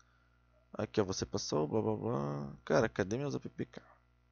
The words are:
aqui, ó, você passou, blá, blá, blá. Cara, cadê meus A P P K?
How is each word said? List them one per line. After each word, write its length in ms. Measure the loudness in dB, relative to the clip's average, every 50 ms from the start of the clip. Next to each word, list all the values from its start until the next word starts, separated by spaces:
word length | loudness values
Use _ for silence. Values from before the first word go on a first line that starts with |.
| -20 _ _ _ _ _ _ _ _ _ _ _ _ _ -6 -4
aqui, 220 | -4 0 2 2
ó, 20 | 2
você 220 | 2 2 -2 -4
passou, 420 | -2 -4 -4 -4 0 0 0 0 2
blá, 140 | 2 2
blá, 140 | 2 2 0 0
blá. 600 | 0 -2 0 0 -2 -2 -4 -4 -6 -8 -10 -10 -2
Cara, 240 | 2 4 4 4 4
cadê 300 | 2 0 -2 0 0 -4
meus 180 | -2 -2 -4
A 40 | -4
P 80 | -6 -8
P 160 | -8 -8 -10
K? 160 | -8 -10 -18 -20 -20 -20 _ _ _ _ _ _ _